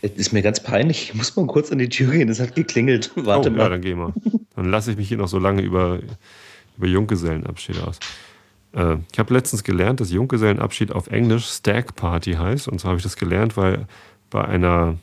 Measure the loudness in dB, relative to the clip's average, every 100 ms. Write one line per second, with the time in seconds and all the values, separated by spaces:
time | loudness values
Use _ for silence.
0 | -4 -4 0 2 2 0 0 2 2 0
1 | -4 -6 -4 -2 2 2 0 0 0 2
2 | 2 4 2 0 -2 -2 0 2 2 2
3 | 0 -6 2 2 4 2 2 0 -4 -4
4 | -4 -4 -2 -2 -4 -4 0 0 0 -4
5 | -2 -2 0 2 2 2 2 2 0 -2
6 | -6 -14 -18 -20 -20 -20 _ -4 0 2
7 | 2 0 0 -4 -6 -10 -8 -8 -6 -8
8 | -12 -16 -20 -20 _ _ _ -2 0 0
9 | -4 -4 2 2 2 -4 -2 0 2 0
10 | 0 0 0 2 2 2 -2 -2 -2 -2
11 | -2 0 2 2 0 -4 0 0 -2 -4
12 | -2 0 0 -2 0 -2 -4 -4 -2 -2
13 | -2 -4 0 2 2 2 2 2 -4 -16
14 | -20 _ _ -4 0 2 4 4 2 -2